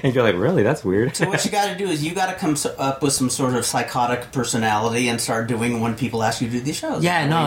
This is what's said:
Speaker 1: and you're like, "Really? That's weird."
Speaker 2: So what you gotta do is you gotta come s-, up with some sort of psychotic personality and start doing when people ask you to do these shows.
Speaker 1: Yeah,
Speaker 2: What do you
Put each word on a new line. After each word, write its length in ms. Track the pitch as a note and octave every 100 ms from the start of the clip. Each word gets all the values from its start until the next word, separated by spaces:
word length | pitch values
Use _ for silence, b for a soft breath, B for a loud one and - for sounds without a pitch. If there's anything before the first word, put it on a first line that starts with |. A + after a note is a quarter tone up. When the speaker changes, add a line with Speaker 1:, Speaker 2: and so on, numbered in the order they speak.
Speaker 1:
and 100 | C3+ B2+
you're 80 |
like, 120 | A2+ F2
"Really? 280 | A#2 F3+
That's 220 | G#2 - F#2+
weird." 320 | F#2+ B2+ -
Speaker 2:
So 100 | F#3
what 160 | D#3+
you 80 | G#3
gotta 240 | G3+ G3+ F3+
do 120 | G3
is 120 | D3+
you 100 | D#3 F#3
gotta 180 | F#3
come 180 | - D#3
s-, 140 | D3 D#3
up 360 | - C#3 C3+
with 100 | C#3+
some 180 | - B2+
sort 260 | - C3 B2
of 100 | A2+
psychotic 680 | B2 A#2 B2+ A#2+ B2 -
personality 760 | C3+ A#2 A#2+ A2 G#2+ A2+ A#2 B2
and 100 | A#2
start 280 | - A2+ A2+
doing 340 | A2+ A#2+ A#2
when 140 | A2+ G#2+
people 280 | A#2 A2+
ask 160 | A2 -
you 60 | A#2+
to 60 |
do 80 | B2
these 160 | C3 E3
shows. 260 | D#4+ D#3
Speaker 1:
Yeah, 200 | F3 F3
Speaker 2:
What 60 | C#3+
do 60 |
you 60 | E3